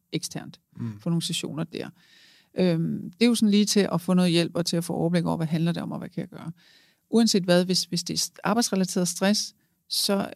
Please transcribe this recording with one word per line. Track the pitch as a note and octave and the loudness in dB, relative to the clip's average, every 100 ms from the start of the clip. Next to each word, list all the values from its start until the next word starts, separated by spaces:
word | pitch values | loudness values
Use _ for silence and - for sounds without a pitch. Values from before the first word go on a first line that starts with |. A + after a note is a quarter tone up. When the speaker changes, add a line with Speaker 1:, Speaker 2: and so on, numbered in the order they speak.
| _ | _
Speaker 1:
eksternt. | D#3+ - - - - _ - | -8 -8 -12 -14 -18 _ -12
Speaker 2:
Mm. | A#2+ G#2 | -10 -8
Speaker 1:
Få | E3+ | -4
nogle | E3+ | -4
sessioner | E3 E3 - C#3+ | -4 -6 -6 -8
der. | E3 - - - _ _ _ _ _ - | -8 -8 -12 -16 _ _ _ _ _ 0
Øhm, | F3+ E3 E3 C#3+ - | 2 2 -2 -4 -8
det | - | 0
er | A#3+ | 2
jo | |
sådan | A3+ G#3+ | 4 4
lige | G3+ | 4
til | G3+ G#3 F#3 | 4 2 2
at | E3+ | 0
få | - | 2
noget | F#3 F3+ | 4 4
hjælp | E3+ E3 E3+ | 4 2 0
og | E3+ | -2
til | E3+ | -2
at | |
få | E3+ | -2
overblik | E3 E3 F3 | -2 0 0
over, | E3+ E3 | 0 0
hvad | D#3+ | 0
handler | D#3+ E3 | 0 0
det | E3 | -2
om, | - | -6
og | - | -8
hvad | - | -10
kan | - | -10
jeg | - | -10
gøre? | - E3 - _ _ _ _ _ | -12 -14 -14 _ _ _ _ _
Uanset | A3 A3+ G3+ | 2 4 2
hvad, | F3+ F3 | 4 2
hvis, | F3+ F3+ | 4 0
hvis | - F3 | -2 -6
det | F3 | -4
er | - | -6
st-, | - - | -6 -4
arbejdsrelateret | - A3 A#3 G3 F#3 F#3+ F3 | -2 0 0 0 -2 0 -2
stress, | - F#3+ G#3 - - _ _ _ | 0 0 0 -2 -12 _ _ _
så | - - G3+ - | -4 -2 -2 -4